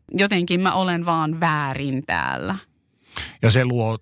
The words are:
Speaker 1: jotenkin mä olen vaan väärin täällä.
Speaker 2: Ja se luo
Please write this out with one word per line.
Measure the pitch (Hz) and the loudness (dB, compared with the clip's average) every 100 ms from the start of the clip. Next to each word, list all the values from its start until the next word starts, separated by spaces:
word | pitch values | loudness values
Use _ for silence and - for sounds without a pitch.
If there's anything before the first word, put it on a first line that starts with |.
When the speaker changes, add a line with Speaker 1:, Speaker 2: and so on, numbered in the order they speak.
| - | -4
Speaker 1:
jotenkin | 185 202 190 170 180 | 0 2 2 0 0
mä | 185 | 2
olen | 185 185 170 170 | 0 0 -2 0
vaan | 165 156 165 | 0 0 0
väärin | 165 151 139 131 143 131 - | 0 0 -2 -4 -4 -4 -2
täällä. | 85 65 65 85 196 - _ _ _ _ - - - | -2 -2 -4 -4 -6 -10 _ _ _ _ -12 -12 0
Speaker 2:
Ja | 113 | 2
se | 113 123 | 4 2
luo | 120 110 113 | 0 -2 -2